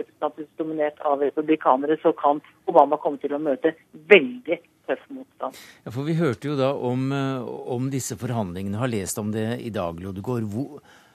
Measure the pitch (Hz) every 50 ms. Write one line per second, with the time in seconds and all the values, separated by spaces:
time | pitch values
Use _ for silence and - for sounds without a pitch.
0 | 147 - _ - 151 147 - - 151 - _ - 160 156 160 156 147 147 147 -
1 | - 151 143 139 143 135 - 156 156 151 156 156 - 160 127 135 143 147 160 156
2 | - 165 156 - - 143 147 151 - - _ _ - - 175 160 143 143 151 151
3 | - 165 143 135 - 139 143 143 156 151 131 127 - 156 156 - _ _ - 156
4 | 156 170 208 180 135 123 123 123 - 151 170 - - _ _ _ _ - 131 -
5 | - - 139 131 131 _ _ - 127 131 - - - - - - - - 110 131
6 | 143 156 165 160 170 139 110 - - 139 151 135 131 135 143 - 123 123 127 127
7 | 131 135 139 139 135 135 135 127 110 120 131 139 139 - 127 120 131 135 135 131
8 | - - 120 - 120 120 120 117 104 87 85 92 95 101 101 113 127 131 113 101
9 | 92 90 - 113 104 107 107 113 110 110 120 123 117 117 101 107 90 85 85 82
10 | 92 98 92 98 98 127 123 117 110 104 98 110 - 135 151 139 - - - -
11 | _ _ _